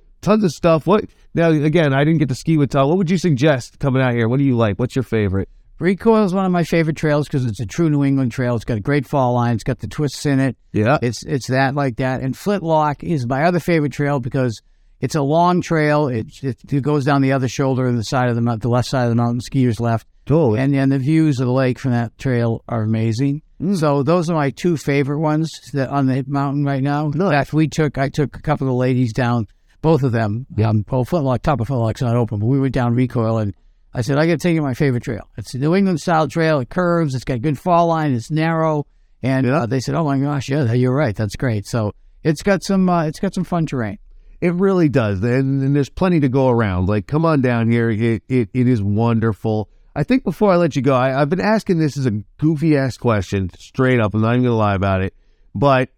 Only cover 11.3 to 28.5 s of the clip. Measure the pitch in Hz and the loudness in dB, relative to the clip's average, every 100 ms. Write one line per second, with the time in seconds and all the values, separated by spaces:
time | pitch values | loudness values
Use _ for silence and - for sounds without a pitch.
11.3 | 143 - 127 135 143 139 113 131 127 131 | -6 -2 0 0 0 -4 -2 -4 -4 -6
12.3 | - 220 196 160 156 151 143 170 156 120 | -6 -4 -4 0 0 0 -4 -4 -4 -2
13.3 | 131 170 180 175 165 147 - 143 143 123 | 0 0 0 0 0 0 -2 -2 -2 -2
14.3 | 135 127 104 _ _ _ - 131 160 139 | -2 -2 -4 _ _ _ -8 -4 -2 0
15.3 | 165 175 180 - 160 151 147 147 113 151 | 2 2 2 0 0 2 2 2 -2 -6
16.3 | - 135 117 - 139 139 147 135 139 135 | -8 -8 -8 -4 -2 0 0 2 2 2
17.3 | 135 123 - 135 127 127 120 107 131 123 | 2 -2 -2 0 0 0 -2 -2 0 0
18.3 | 117 117 110 120 123 - 135 120 117 120 | 0 -2 -2 0 0 0 0 0 2 0
19.3 | 120 - 139 123 110 117 113 - _ - | -2 -4 0 0 0 -2 -2 -4 _ 0
20.3 | 156 135 131 135 139 135 135 127 160 156 | 2 4 2 2 2 2 0 2 2 2
21.3 | 135 123 127 131 123 131 120 117 - 139 | 2 0 2 0 0 -2 -2 -2 -6 -2
22.3 | 120 117 113 - 117 107 110 113 110 139 | 0 0 -2 -4 -4 -2 0 0 0 -2
23.3 | 147 _ - 185 196 151 143 143 180 160 | -4 _ -6 -4 0 2 2 2 0 0
24.3 | 160 139 - 175 151 - 139 139 147 156 | 0 -2 -2 -2 -2 0 0 0 -2 0
25.3 | 151 160 - - 143 131 143 131 131 135 | 0 -2 -6 -8 -4 -2 0 0 0 -2
26.3 | 143 139 143 143 139 139 147 151 143 190 | -4 -2 -2 -2 -2 -2 -2 -2 -2 0
27.3 | 147 135 151 156 - 156 135 135 - 135 | 0 0 0 0 0 -2 -2 -4 -2 -4
28.3 | - 160 | -4 -4